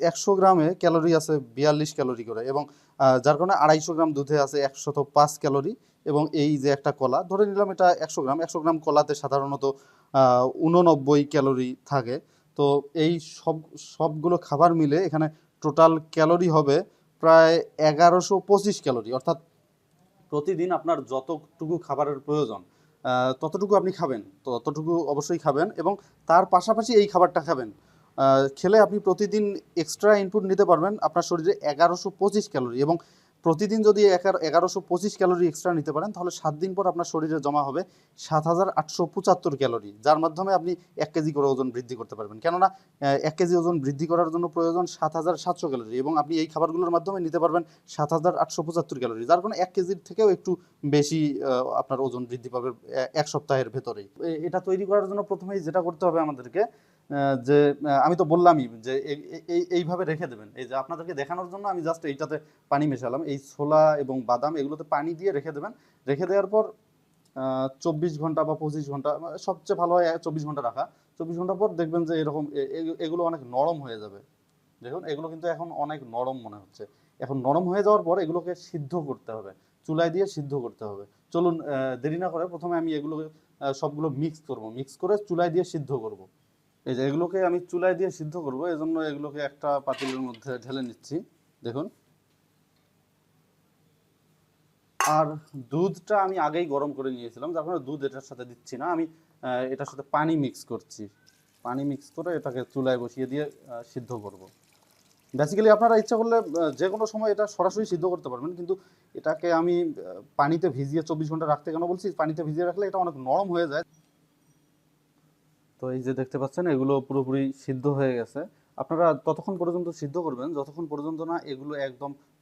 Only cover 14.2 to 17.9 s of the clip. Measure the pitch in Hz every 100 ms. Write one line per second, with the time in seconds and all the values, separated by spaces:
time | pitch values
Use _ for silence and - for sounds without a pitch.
14.2 | 160 175 - 143 170 165 151 151 190 156
15.2 | 156 - _ _ 156 147 165 160 156 -
16.2 | 156 175 180 156 139 147 196 _ _ -
17.2 | 160 165 160 165 - - 156